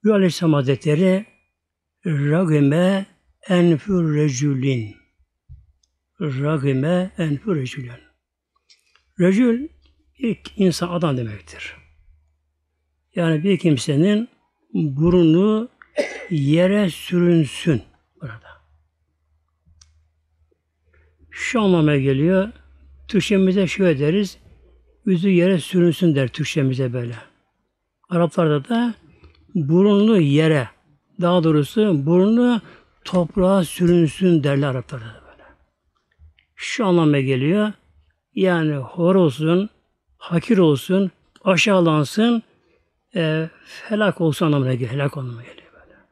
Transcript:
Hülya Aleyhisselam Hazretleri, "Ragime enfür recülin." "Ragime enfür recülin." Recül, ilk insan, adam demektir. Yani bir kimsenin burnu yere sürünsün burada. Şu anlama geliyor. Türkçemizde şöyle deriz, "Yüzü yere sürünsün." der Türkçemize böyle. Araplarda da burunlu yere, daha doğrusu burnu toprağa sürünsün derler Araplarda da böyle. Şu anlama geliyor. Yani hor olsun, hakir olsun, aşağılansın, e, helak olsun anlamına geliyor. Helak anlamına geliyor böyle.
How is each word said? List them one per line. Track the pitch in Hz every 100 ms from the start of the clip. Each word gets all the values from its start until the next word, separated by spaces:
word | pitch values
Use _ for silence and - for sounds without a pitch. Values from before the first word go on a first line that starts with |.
Hülya | 208
Aleyhisselam | 208 185 - 170
Hazretleri, | 147 131 131 156 151 185 185 220 _ _ _ _ _ _ _ 180
"Ragime | 147 143 160 180 151 143 156 185 196 196 _ _ _ -
enfür | 180 175 156 - 185 165
recülin." | 147 151 127 147 135 139 127 107 - _ _ _ _ _ - _ _ _ _ _ _
"Ragime | 165 131 143 156 139 131 147 180 185 -
enfür | 160 139 - 160
recülin." | 127 - 120 120 _ _ _ _ _ _ _ _ _ _ _ -
Recül, | 180 196 247 233 311 _ _ _ _ _
ilk | 233 - - -
insan, | 190 - 170
adam | 175 160 127
demektir. | 113 104 - - - - _ _ _ _ _ _ _ _ _ _ _ _ _
Yani | - 165 156
bir | 190 180
kimsenin | 170 135 - 143 185 208 240 _ _ _ _
burnu | 196 156 135 165 180 165 165 208 214 240 _ - - - - -
yere | 160 139 160 185 208 196
sürünsün | - - 175 175 170 143 - 175 127 - _ _ _
burada. | 127 110 - - _ _ _ _ _ _ _ _ _ _ _ _ _ _ _ _ _ _ _ _ _ _ _ _ _ _ _
Şu | - - 240
anlama | 202 175 151 143
geliyor. | 135 135 160 190 208 - _ _ - - -
Türkçemizde | 208 - 196 190 190 180
şöyle | - 185 139
deriz, | 147 190 196 - - _ _ _ _ _ -
"Yüzü | 180 196
yere | 180 180 185
sürünsün." | - 185 175 151 170
der | 139 127
Türkçemize | - 147 156 135 131 131
böyle. | 123 120 113 - _ _ _ _ _ _ _ _
Araplarda | 175 170 - 160 147 139
da | 233 240 - _ _ - _ _
burunlu | 180 143 170 202 202 214 214
yere, | 147 143 160 151 117 _ _ _ _ -
daha | 175 180
doğrusu | 160 151 143 226 214 156 139
burnu | 175 196 226 247 226 - - _ _
toprağa | - 185 165 - 185 196
sürünsün | 160 - 175 175 160 - 185 165
derler | 139 139 143
Araplarda | 127 - 135
da | 113 110 -
böyle. | - - _ _ _ _ _ _ _ - _ _ -
Şu | - - 202
anlama | 175 151 143
geliyor. | 131 131 139 202 208 - _ _ _ _ _
Yani | 220 185 175 156
hor | 143 117 - 170
olsun, | 190 165 127 156 180 208 _ _ _ _ _
hakir | - 170 - 202
olsun, | 165 139 - 185 190 _ _ _
aşağılansın, | - 175 220 190 170 151 139 - 233 233 _ _ _ _ _ _ _
e, | - 160 156 160 _ - - -
helak | 208 208 -
olsun | 165 139 165
anlamına | 143 131
geliyor. | 127 123
Helak | 139 139 147
anlamına | 127 117
geliyor | 120 - _
böyle. | _ _ _ _